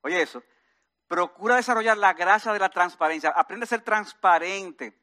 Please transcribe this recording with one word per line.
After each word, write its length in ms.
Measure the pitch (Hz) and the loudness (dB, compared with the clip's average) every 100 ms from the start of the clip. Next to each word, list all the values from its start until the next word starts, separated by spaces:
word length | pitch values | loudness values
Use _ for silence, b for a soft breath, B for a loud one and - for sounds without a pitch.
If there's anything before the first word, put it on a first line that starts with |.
Oye 200 | 139 175 | -4 -2
eso, 200 | 151 123 _ _ _ _ _ _ _ | -2 -6 _ _ _ _ _ _ _
procura 480 | 170 175 - 208 247 | -4 -4 -4 0 0
desarrollar 420 | 247 233 220 214 | 2 0 2 2
la 140 | 202 | 2
gracia 380 | 165 175 214 226 | 2 2 2 2
de 80 | 208 | -2
la 100 | 190 | -2
transparencia, 600 | 185 175 - 160 160 156 | 0 -2 0 -2 0 -2
aprende 340 | 170 - 190 | 0 -2 -2
a 20 | 240 | -6
ser 160 | 226 | -6
transparente 1120 | 226 214 208 - 190 170 170 196 190 151 120 _ | -2 -4 -4 -2 2 2 0 -8 -10 -14 -16 _